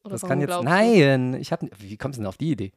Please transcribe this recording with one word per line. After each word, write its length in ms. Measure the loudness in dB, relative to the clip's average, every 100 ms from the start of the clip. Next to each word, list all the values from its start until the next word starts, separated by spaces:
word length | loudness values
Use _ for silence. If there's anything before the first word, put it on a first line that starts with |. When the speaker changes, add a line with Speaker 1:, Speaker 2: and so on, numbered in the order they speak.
Speaker 1:
Oder 80 | -12
Speaker 2:
das 100 | -10
Speaker 1:
warum 60 | -2
Speaker 2:
kann 100 | -2
jetzt, 80 | -2
Speaker 1:
glaubst 140 | -2 2
du? 20 |
Speaker 2:
nein, 640 | 2 6 6 6 4 0
ich 160 | -4 -6
hab, 100 | -8 -8 -12
wie 160 | -16 -10
kommst 220 | -8 -6
du 40 |
denn 60 | -8
auf 80 | -6
die 160 | -4
Idee? 180 | -4 -6